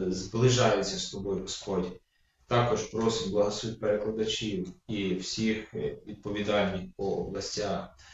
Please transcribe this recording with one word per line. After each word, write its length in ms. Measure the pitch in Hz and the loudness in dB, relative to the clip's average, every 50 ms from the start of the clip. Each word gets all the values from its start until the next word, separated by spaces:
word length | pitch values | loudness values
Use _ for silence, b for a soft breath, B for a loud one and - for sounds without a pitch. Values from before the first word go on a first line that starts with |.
| 95 92 | 0 0
зближаються 880 | 90 - - - - 113 123 127 120 117 - - 101 98 95 - - - | 0 -2 -4 -2 2 6 6 8 8 8 6 6 6 4 2 0 -2 -4
з 120 | - - | -6 -6
Тобою, 300 | - 98 95 98 95 90 | -8 -6 -4 -2 -2 -2
Господь. 600 | - - - - - 101 95 92 90 92 - - - _ _ _ _ _ _ _ _ | -4 -6 -8 -8 -4 -2 0 0 0 -2 -6 -12 -18 _ _ _ _ _ _ _ _
Також 360 | - 123 123 120 117 113 107 - | 0 2 2 4 4 2 0 -2
просимо, 500 | - - 110 113 110 - - 98 95 101 | -4 -2 0 0 2 2 0 -2 0 2
благослови 440 | 104 101 104 104 - - 113 - | 2 2 2 0 -2 -4 -6 -6
перекладачів 960 | - 107 107 104 104 - 110 110 110 110 107 - - 113 107 101 90 87 90 - - _ - | -2 0 2 2 2 0 -2 -2 0 0 0 0 -2 -2 -2 -2 -2 -4 -6 -10 -14 _ -6
і 260 | 110 104 98 92 90 | -4 -2 0 0 -2
всіх, 600 | 90 - - - - 110 110 110 107 - - - | -2 -2 -4 -2 0 0 2 0 0 -4 -8 -6
е, 240 | - - - - - - | -4 -4 -4 -4 -6 -10
відповідальних 760 | - 107 - - 104 101 104 101 101 104 101 98 92 92 92 90 - - | -14 -14 -10 -6 -4 -4 -2 0 2 2 2 2 2 0 -4 -6 -8 -8
по 200 | - 98 98 90 | -4 -2 -2 -2
областях, 800 | - 87 - 92 98 95 - - - - 92 90 87 - - - B B B | -2 -2 -4 -4 -6 -6 -4 -4 -4 -2 -2 -2 -4 -6 -8 -14 B B B